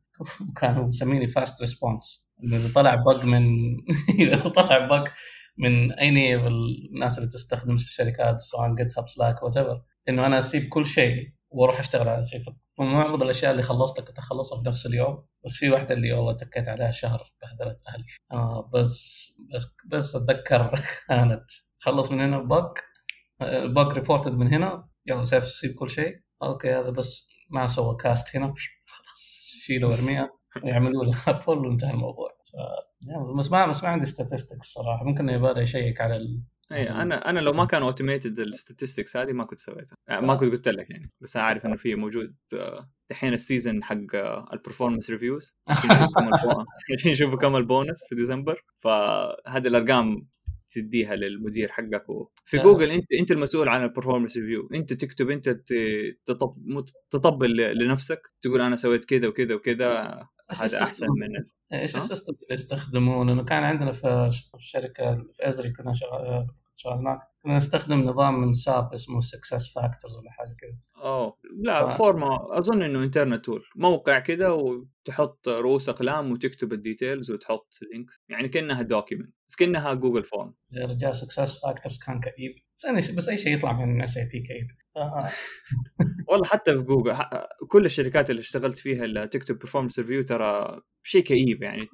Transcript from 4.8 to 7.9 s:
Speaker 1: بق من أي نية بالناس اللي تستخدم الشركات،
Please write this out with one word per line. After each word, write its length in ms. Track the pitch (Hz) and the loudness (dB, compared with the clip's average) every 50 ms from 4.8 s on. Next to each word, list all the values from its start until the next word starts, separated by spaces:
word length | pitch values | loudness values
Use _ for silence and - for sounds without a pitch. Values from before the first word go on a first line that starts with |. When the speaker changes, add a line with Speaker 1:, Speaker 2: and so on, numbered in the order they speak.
| 127 123 | 6 6
Speaker 1:
بق 200 | 143 143 143 - - - - - - - - - _ - | 4 4 2 0 -6 -12 -18 -20 -20 -20 -20 -14 _ 0
من 340 | 127 123 123 120 120 123 | 2 4 6 6 4 4
أي 200 | - - 143 147 | 2 2 4 6
نية 260 | 143 139 135 127 123 123 | 6 6 6 6 4 4
بالناس 800 | 120 120 117 117 117 117 123 - - - - 131 127 123 120 120 | 2 2 2 2 0 -2 -2 -6 -8 -10 -6 -2 -2 -2 -2 -2
اللي 120 | 120 120 | -4 -6
تستخدم 440 | - - - - 123 120 120 123 120 | -6 -8 -8 -6 -6 -4 0 0 0
الشركات، 680 | 120 - - | 0 0 -2